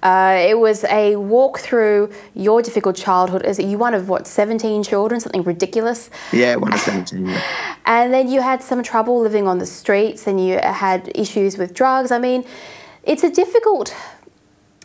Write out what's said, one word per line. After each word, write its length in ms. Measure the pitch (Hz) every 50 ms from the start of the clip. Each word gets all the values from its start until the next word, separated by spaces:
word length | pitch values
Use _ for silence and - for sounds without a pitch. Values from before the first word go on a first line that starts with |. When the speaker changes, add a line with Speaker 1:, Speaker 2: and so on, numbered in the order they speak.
| -
Speaker 1:
uh, 340 | 185 185 190 190 190 190 185
it 200 | 175 185 214 233
was 260 | 226 220 214 202 208
a 320 | - - 214 214 208 208
walk 440 | 202 202 196 220 247 262 269 269 -
through 520 | - - - 233 220 214 208 202 208 208 - - - - -
your 260 | - 190 208 214 233
difficult 360 | 233 233 - 214 190 196 185
childhood. 500 | 180 - - 185 180 185 185 180 190 -
Is 120 | - 196 190
it 60 | -
you 140 | 196 202 208
one 160 | 233 240 233
of, 160 | 196 185 196
what, 160 | 185 - -
seventeen 560 | - - - 208 208 226 220 220 220 214 208 208
children? 380 | - - 202 202 220 240 240
Something 220 | 226 - - 190 170
ridiculous. 680 | 180 175 175 196 185 - 226 220 233 240 226 - - - - - -
Speaker 2:
Yeah, 260 | - 120 123 123 120
one 180 | 113 98 104 -
of 60 | -
seventeen, 460 | - - 104 95 90 - - 92 92 92
yeah. 120 | 92 - - - - - -
Speaker 1:
<laughs> 220 | - - - -
And 260 | - 233 233 240 247 254
then 160 | 262 262 247
you 140 | 262 269 247
had 200 | 254 262 254 -
some 200 | - 254 247 233
trouble 360 | - - 226 220 233 247 240 233
living 260 | 214 208 208 202 190
on 80 | 180 180
the 60 | 180
streets 600 | - - - - - 202 202 214 220 - - -
and 180 | 214 196 190 185
you 140 | 185 185 190
had 520 | - - 190 196 202 190 185 185 185 - -
issues 420 | - 214 190 - 214 196 196 190
with 160 | 196 185 180 180
drugs. 380 | - 254 262 262 262 262 247
I 80 | 247 240
mean, 260 | 247 254 254 254 247 - - - - - - - - - - - -
it's 200 | - 311 - -
a 60 | 330
difficult, 640 | - - 359 - - 466 453 427 403 269 214 - - - - - - - _ - _ _ _ _ _ _ _ _ _ _